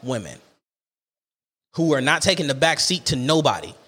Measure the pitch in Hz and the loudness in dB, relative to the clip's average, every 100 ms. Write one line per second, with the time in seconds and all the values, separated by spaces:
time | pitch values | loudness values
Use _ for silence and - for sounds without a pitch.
0 | 127 123 80 - _ _ _ _ _ _ | -6 -6 -8 -16 _ _ _ _ _ _
1 | _ _ _ _ _ _ _ - 165 139 | _ _ _ _ _ _ _ -2 0 2
2 | 131 160 180 180 151 131 160 151 - 180 | 2 2 2 0 -2 0 0 2 -2 -2
3 | - 135 127 160 143 92 78 - | -2 -2 2 2 2 0 -6 -16